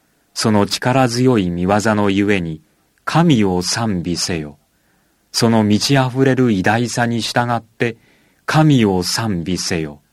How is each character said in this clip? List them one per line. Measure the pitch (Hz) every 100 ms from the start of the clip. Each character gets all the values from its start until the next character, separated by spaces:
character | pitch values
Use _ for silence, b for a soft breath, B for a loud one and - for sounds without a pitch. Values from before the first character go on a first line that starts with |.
| _ _ _
そ | - 117
の | 107 101
力 | - 127 131 127
強 | 120 127 120
い | 90
御 | 87 90 104
業 | 110
の | 107 101
ゆ | 98 101
え | 101
に | 82 78 _ _ _ _
神 | - 151 170 123
を | 101 90
賛 | 87 - 113 92
美 | 82 82
せ | - 87
よ。 | 73 71 _ _ _ _ _ _ _
そ | - 117
の | 113
満 | 104 104 -
ち |
溢 | 143 127 127
れ | 135
る | 127 127
偉 | 98
大 | 92 110 120
さ | - 120
に | 117
従 | 107 131 120
っ | 117
て | 117 - 120 113 b b b b -
神 | 151 156 139 107
を | 92
賛 | 87 - 113 90
美 | 82 87
せ | - 90
よ。 | 78 71 _